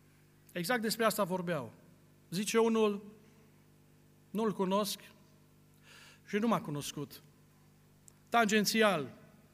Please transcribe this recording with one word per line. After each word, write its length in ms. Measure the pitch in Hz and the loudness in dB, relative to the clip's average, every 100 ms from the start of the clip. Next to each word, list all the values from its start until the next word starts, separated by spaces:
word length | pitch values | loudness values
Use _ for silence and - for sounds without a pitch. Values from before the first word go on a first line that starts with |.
| - - _ - - | -20 -20 _ -20 -12
exact 300 | 175 170 247 | -6 -2 -2
despre 240 | 220 - 220 | -2 0 0
asta 180 | - | 2
vorbeau. 500 | 180 180 175 160 113 - - - - - - | -2 -2 -2 -4 -6 -12 -20 -20 -20 -20 -8
Zice 280 | 165 214 226 | -6 0 2
unul, 580 | 226 220 214 202 - - - - - - - - - - - - - | 4 4 2 0 -8 -20 -20 -20 -20 -20 -20 -20 -20 -20 -20 -20 -10
„Nu-L 240 | 196 226 | -4 -2
cunosc 460 | - 185 196 202 - - - - - _ _ - _ - - - - - | -2 0 0 -2 -6 -12 -20 -20 -20 _ _ -20 _ -20 -20 -20 -20 -8
și 100 | 208 | -2
nu 100 | 233 | 0
m-a 140 | 180 | 0
cunoscut.” 600 | - 147 131 - 143 - - - - _ _ _ _ _ - - - | -2 -8 -8 -10 -12 -14 -20 -20 -20 _ _ _ _ _ -20 -20 -2
Tangențial, 840 | 233 214 214 202 220 214 170 123 - - - - | 2 4 4 2 4 4 2 -4 -12 -20 -20 -20